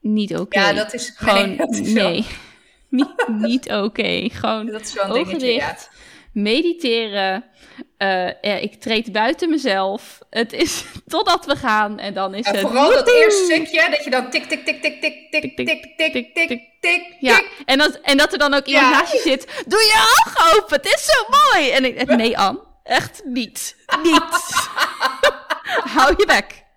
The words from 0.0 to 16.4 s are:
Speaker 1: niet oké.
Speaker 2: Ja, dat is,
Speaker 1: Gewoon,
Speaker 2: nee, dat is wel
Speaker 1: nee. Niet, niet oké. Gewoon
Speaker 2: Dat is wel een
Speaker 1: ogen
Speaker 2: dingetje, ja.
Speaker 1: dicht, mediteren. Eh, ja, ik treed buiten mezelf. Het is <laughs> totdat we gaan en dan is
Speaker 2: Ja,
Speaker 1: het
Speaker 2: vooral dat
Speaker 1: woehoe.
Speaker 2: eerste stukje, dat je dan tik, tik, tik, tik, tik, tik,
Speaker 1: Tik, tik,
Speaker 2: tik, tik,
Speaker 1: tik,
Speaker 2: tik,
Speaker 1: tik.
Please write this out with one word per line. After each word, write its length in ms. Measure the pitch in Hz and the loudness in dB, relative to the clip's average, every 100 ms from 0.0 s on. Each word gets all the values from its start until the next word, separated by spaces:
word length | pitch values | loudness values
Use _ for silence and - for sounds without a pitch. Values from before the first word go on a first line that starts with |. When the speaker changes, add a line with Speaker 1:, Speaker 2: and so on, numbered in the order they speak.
Speaker 1:
niet 360 | 214 214 202 165 | -2 -2 -2 -4
oké. 220 | 180 196 | -4 0
Speaker 2:
Ja, 120 | 196 | 2
dat 220 | 202 214 | 2 -2
is, 180 | 240 - - | -6 -12 -6
Speaker 1:
Gewoon, 320 | - 196 196 | 0 2 2
Speaker 2:
nee, 80 | - | -2
dat 180 | 330 | -4
is 180 | 226 294 | -2 0
wel 180 | 220 190 | 2 2
Speaker 1:
nee. 160 | 170 220 - - _ _ _ _ | 0 -6 -10 -18 _ _ _ _
Niet, 360 | 254 277 - 339 | -2 -2 -2 -4
niet 440 | 220 226 254 - | -2 -2 -2 -2
oké. 560 | 208 202 - 202 175 - | -4 -4 -2 -2 -2 -4
Gewoon 340 | - 226 220 220 | -6 -6 -4 -6
Speaker 2:
Dat 140 | 214 | -10
is 120 | 208 | -10
wel 100 | - | -6
een 60 | 196 | -2
Speaker 1:
ogen 140 | 226 330 | -2 -2
Speaker 2:
dingetje, 260 | 330 254 | -4 -2
ja. 160 | 226 151 | -2 -4
Speaker 1:
dicht, 200 | - - _ - - _ | -10 -18 _ -20 -20 _
mediteren. 1120 | - 208 240 339 339 247 233 226 202 190 190 240 _ - - - _ | -4 0 0 0 -2 -2 -2 -2 -4 -2 -4 -8 _ -20 -20 -20 _
Eh, 280 | 196 185 180 | -2 0 -2
ja, 280 | - - | -4 -4
ik 260 | 196 208 - | -4 -6 -10
treed 320 | - 226 233 | -4 -2 -2
buiten 380 | 208 226 330 349 | -2 -2 0 -2
mezelf. 680 | 302 254 190 190 202 - - _ | 0 0 0 -2 -4 -12 -20 _
Het 220 | - 226 | -6 -4
is 320 | - 339 - - | -2 -2 -2 -10
<laughs> 140 | - - | -18 -6
totdat 400 | 320 415 349 - | -2 0 0 0
we 100 | 285 | -4
gaan 420 | 254 214 208 208 | 0 0 0 -4
en 160 | 196 | -8
dan 200 | 190 190 | -6 -6
is 120 | 196 220 | -4 -4
Speaker 2:
Ja, 40 | |
Speaker 1:
het 80 | 202 | -2
Speaker 2:
vooral 300 | 214 233 302 | 0 2 4
dat 140 | 523 | 4
Speaker 1:
woehoe. 180 | 480 480 | 4 6
Speaker 2:
eerste 200 | 440 403 | 6 4
stukje, 460 | 359 330 320 330 330 | 2 0 0 0 2
dat 140 | 294 | 0
je 60 | 294 | -2
dan 200 | 254 254 | -4 -2
tik, 140 | 311 | -6
tik, 200 | - 302 | -6 -8
tik, 180 | - 302 | -6 -4
tik, 180 | 311 302 | -4 -4
tik, 300 | 311 302 - | -6 -6 -6
tik, 260 | 311 294 - | -6 -4 -6
Speaker 1:
Tik, 0 | |
tik, 100 | 247 | -4
Speaker 2:
tik, 300 | 311 - - | -4 -6 -4
tik, 160 | 320 | -2
Speaker 1:
tik, 0 | |
Speaker 2:
tik, 220 | 262 240 | -2 -6
Speaker 1:
tik. 140 | - | -4